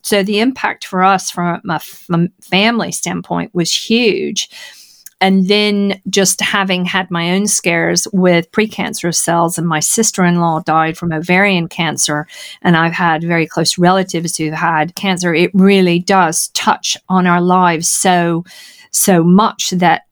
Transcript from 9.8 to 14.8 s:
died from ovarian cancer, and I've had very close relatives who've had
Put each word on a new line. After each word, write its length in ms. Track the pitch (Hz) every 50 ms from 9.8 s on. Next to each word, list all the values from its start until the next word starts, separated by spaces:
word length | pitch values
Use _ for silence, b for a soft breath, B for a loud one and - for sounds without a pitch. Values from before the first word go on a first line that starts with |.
| 160 - - - 226 - - - 185 175 175 175 170 165 160 156 175
died 320 | - 156 160 160 160 160
from 160 | - 175 170 160
ovarian 560 | 156 170 180 180 185 202 202 190 175 165 165
cancer, 580 | - - 170 156 147 135 - - 151 147 151 B B B B B B B
and 140 | - 180 175
I've 160 | 160 165 165
had 320 | 170 - 180 170 160 156 165
very 240 | 170 175 170 160
close 300 | 156 - 165 160 - -
relatives 580 | - 175 175 185 190 190 190 - 165 170 160 -
who've 180 | - 160 151 156
had 420 | 156 175 170 165 156